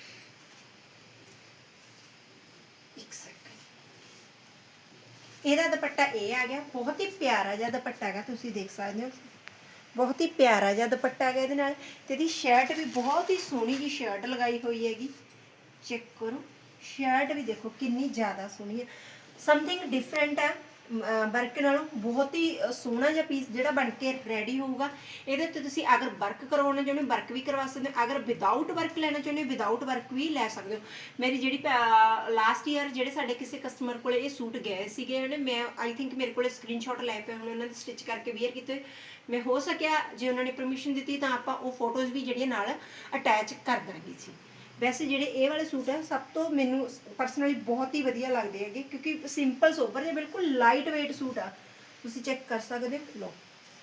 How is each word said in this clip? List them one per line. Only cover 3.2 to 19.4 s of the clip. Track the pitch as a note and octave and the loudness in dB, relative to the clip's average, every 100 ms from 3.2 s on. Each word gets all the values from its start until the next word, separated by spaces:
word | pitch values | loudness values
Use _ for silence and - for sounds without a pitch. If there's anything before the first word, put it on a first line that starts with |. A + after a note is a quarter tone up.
| F#3+ - - - - - - - - - - - - - - - - - - - - - C#4+ | -16 -18 -20 -20 -20 -20 -20 -20 -20 -20 -20 -20 -20 -20 -20 -20 -20 -20 -20 -20 -20 -4 4
ਇਹਦਾ | D4 E4 | 4 4
ਦੁਪੱਟਾ | D#4 C#4+ - | 2 0 2
ਇਹ | C4+ A3+ G3+ B3 | 2 2 0 0
ਆ | B3 | 0
ਗਿਆ, | C#4 | -2
ਬਹੁਤ | D4 B3+ A#3+ D4 | -6 -4 -4 -2
ਹੀ | G4 | -4
ਪਿਆਰਾ | - C4+ G#3+ G3 G#3 | -2 2 2 2 -2
ਜਿਹਾ | A#3 | -2
ਦੁਪੱਟਾ | B3 B3+ A#3 G#3 | -4 -6 -6 -4
ਹੈਗਾ, | F#3+ | -4
ਤੁਸੀਂ | G#3+ A#3 A#3+ | -6 -8 -6
ਦੇਖ | G3+ F#3+ | -6 -8
ਸਕਦੇ | - G3+ G#3 | -6 -6 -4
ਹੋ, | B3+ - - - - - - - - A#3 | -6 -10 -18 -20 -20 -20 -20 -20 -6 2
ਬਹੁਤ | B3 C4+ | 2 4
ਹੀ | E4 | 2
ਪਿਆਰਾ | - B3+ G#3 G3 | 8 8 8 6
ਜਿਹਾ | G3+ A#3 | 4 2
ਦੁਪੱਟਾ | B3 B3+ - | 2 2 2
ਹੈਗਾ | C4 B3+ | 2 2
ਇਹਦੇ | C4 | 2
ਨਾਲ। | C#4+ C#4 C#4+ - - - | 2 0 -2 -8 -12 -4
ਤੇ | |
ਇਹਦੀ | C4+ D#4+ | 0 0
ਸ਼ਰਟ | - C4+ A#3+ C4 | 2 6 6 6
ਵੀ | D#4+ | 2
ਬਹੁਤ | C4 A#3+ B3 D#4+ F4 | -2 0 2 2 4
ਹੀ | F#4 | 2
ਸੋਹਣੀ | - C4 A3+ | 0 0 0
ਜਿਹੀ | C4+ C#4+ | 0 -2
ਸ਼ਰਟ | - A#3 G3 A#3 | -2 -4 -4 -2
ਲਗਾਈ | B3 A#3+ A#3+ | 0 0 0
ਹੋਈ | A#3+ A3+ A3+ | 0 0 0
ਹੈਗੀ, | G#3+ C4+ - - - - - - - - | -2 -6 -10 -20 -20 -20 -20 -20 -18 -8
ਚੈੱਕ | A#3 - - | -8 -8 -8
ਕਰੋ, | A3+ C#4 - - - - | -6 -6 -10 -20 -20 -20
ਸ਼ਰਟ | - - C4+ B3+ C#4+ | -12 -2 2 4 2
ਵੀ | D4 | 0
ਦੇਖੋ | A3 G#3+ A3+ | -2 -4 -6
ਕਿੰਨੀ | - C4 A#3+ C4+ | -4 -2 0 0
ਜ਼ਿਆਦਾ | A3+ G#3 G3 G3+ | 0 -2 -2 -8
ਸੋਹਣੀ | - G#3 A3+ | -10 -8 -6
ਹੈ, | B3 - - - - - | -8 -12 -20 -20 -20 -2